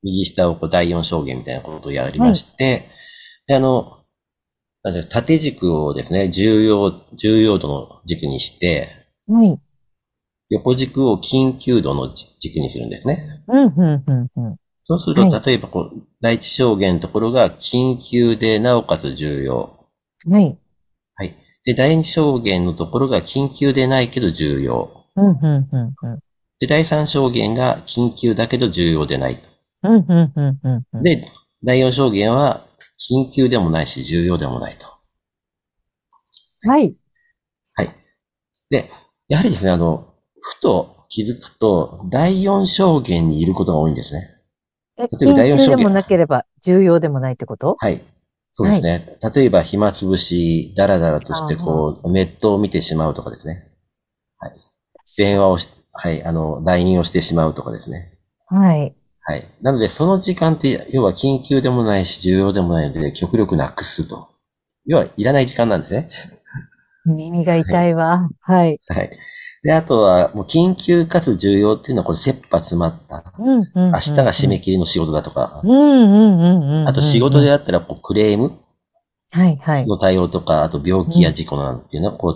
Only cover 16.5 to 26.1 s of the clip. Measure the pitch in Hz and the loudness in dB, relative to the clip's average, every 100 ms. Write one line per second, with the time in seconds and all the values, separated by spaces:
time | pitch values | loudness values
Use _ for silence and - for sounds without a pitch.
16.5 | - 127 101 95 87 85 107 110 127 104 | 0 2 2 2 0 -2 -4 -2 2 0
17.5 | - - 123 131 123 - 120 117 110 110 | 0 -4 -2 0 -2 -4 0 2 2 0
18.5 | 110 120 120 - 82 78 65 76 71 67 | 0 2 0 0 -4 -4 -8 -6 -6 -4
19.5 | 62 - _ _ _ _ _ 165 202 175 | -6 -6 _ _ _ _ _ 2 4 4
20.5 | - _ _ _ _ _ - 87 82 _ | 0 _ _ _ _ _ -12 -12 -12 _
21.5 | _ - 120 131 160 160 - 151 127 113 | _ -6 0 2 2 0 0 0 0 0
22.5 | 92 87 80 82 131 135 110 - 135 139 | 0 -2 -4 -6 -2 0 -2 -2 -4 -4
23.5 | - 139 135 127 131 120 - 107 80 78 | -2 -2 0 0 0 0 -2 -4 -2 -4
24.5 | 69 67 60 - - _ - 202 151 156 | -2 -4 -4 -6 -14 _ 0 2 2 0
25.5 | 143 135 135 120 135 117 | 0 -2 -4 -6 -8 -12